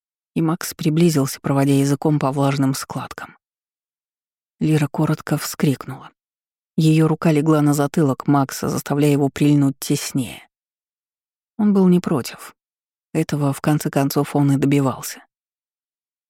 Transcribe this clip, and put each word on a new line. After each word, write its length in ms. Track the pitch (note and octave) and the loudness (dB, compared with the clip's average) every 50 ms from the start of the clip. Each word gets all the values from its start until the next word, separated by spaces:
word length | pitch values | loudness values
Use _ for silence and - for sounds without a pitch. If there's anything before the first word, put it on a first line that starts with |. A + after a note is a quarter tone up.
| _ _ _ _ _ _ _ - | _ _ _ _ _ _ _ -2
И 40 | |
Макс 340 | E3 D#3 E3 - - - - | -2 -2 -2 -4 -6 -12 -10
приблизился, 640 | - E3 D#3+ D3+ E3 F3 E3+ D#3 C#3+ C3+ C3+ - - | -4 -2 0 2 4 4 4 4 2 0 -2 -4 -6
проводя 320 | - C#3+ C#3 C#3 C#3 C#3+ C#3 C#3 | -4 -2 0 0 2 2 2 2
языком 400 | C#3 C#3 C#3+ - - D#3 D3+ C#3+ | 2 0 0 0 0 0 0 2
по 120 | D3+ C3+ | 0 0
влажным 440 | C3+ C#3+ C#3 C#3 C#3 C#3 C3+ C3+ C3 | 0 0 0 0 0 0 -2 -2 -2
складкам. 640 | - - - - C3+ - - - - - - - _ _ _ _ _ _ _ _ _ _ _ _ _ _ _ _ _ _ _ _ _ _ _ _ _ | -4 -8 -10 -12 -12 -12 -12 -14 -16 -16 -18 -18 _ _ _ _ _ _ _ _ _ _ _ _ _ _ _ _ _ _ _ _ _ _ _ _ _
Лира 280 | D#3+ D#3 D#3 D3 D3+ - | -2 0 2 0 0 -2
коротко 480 | - - D#3 D#3 D#3 - - - D3+ | -2 -2 0 0 -2 -4 -4 -4 -4
вскрикнула. 760 | D3 - - - - - D3 B2+ - - - C3 - - - - _ _ _ _ _ _ _ _ _ _ _ _ | -4 -4 -8 -4 -2 0 0 0 -2 -6 -12 -14 -14 -16 -20 -20 _ _ _ _ _ _ _ _ _ _ _ _
Ее 320 | - D#3 D#3 D#3 D#3+ D#3+ D#3 | 2 2 4 4 4 4 2
рука 240 | D#3 - - E3+ | 0 0 0 0
легла 300 | D3+ D3 C#3+ D#3 D#3 D3 | 2 2 2 2 2 4
на 120 | D3 D3 C#3+ | 4 2 2
затылок 540 | C#3+ C#3+ C#3 - F3 D#3 C3+ B2+ - - - | 0 -2 -2 0 0 0 0 0 -2 0 0
Макса, 420 | C#3+ C#3+ C3+ - - - - C3+ | 2 2 0 -2 -4 -6 -6 -6
заставляя 420 | B2+ B2+ - - C#3 C#3+ D3 D3 | -6 -6 -6 -4 -2 0 2 2
его 180 | C#3+ C#3 C#3+ C3+ | 2 2 0 -2
прильнуть 500 | - - - D3 D3 C#3+ C#3 C3+ C3+ - | 0 0 2 4 4 4 2 2 0 -4
теснее. 680 | - - C#3+ - - - - C#3+ A#2+ G2 - - - _ _ _ _ _ _ _ _ _ _ _ _ _ _ _ _ _ _ _ _ _ _ - | -4 -4 -4 -4 -4 -6 -6 -6 -6 -6 -10 -16 -20 _ _ _ _ _ _ _ _ _ _ _ _ _ _ _ _ _ _ _ _ _ _ 0
Он 160 | G#3 G#3 G3 | 0 2 4
был 140 | G3 F#3+ F#3 | 4 6 6
не 120 | F3+ F3+ | 4 4
против. 560 | - F#3 E3+ B2+ A2+ - - - - - - _ _ _ _ _ _ _ _ _ _ _ - | 2 0 -2 -2 -4 -6 -12 -16 -20 -20 -20 _ _ _ _ _ _ _ _ _ _ _ -4
Этого, 380 | D#3+ D#3+ - - D3 C#3+ C#3 | -4 -2 -2 -2 -2 -2 -2
в 100 | C#3 - | -2 -2
конце 280 | - D#3+ D3+ D3 - E3 | 0 0 0 0 -2 -2
концов, 460 | - D3 C#3 C#3 - D3 C#3+ - - | -2 0 0 0 0 -2 -2 -2 0
он 160 | D3 C#3+ C#3+ | 0 2 2
и 60 | C#3 C3+ | 2 2
добивался. 680 | - C#3 C#3+ C#3+ C3+ C3 - - - - - - - _ _ _ _ _ _ _ _ _ _ _ _ _ _ _ _ _ _ _ _ _ | 2 2 2 2 0 0 -4 -6 -10 -14 -16 -16 -20 _ _ _ _ _ _ _ _ _ _ _ _ _ _ _ _ _ _ _ _ _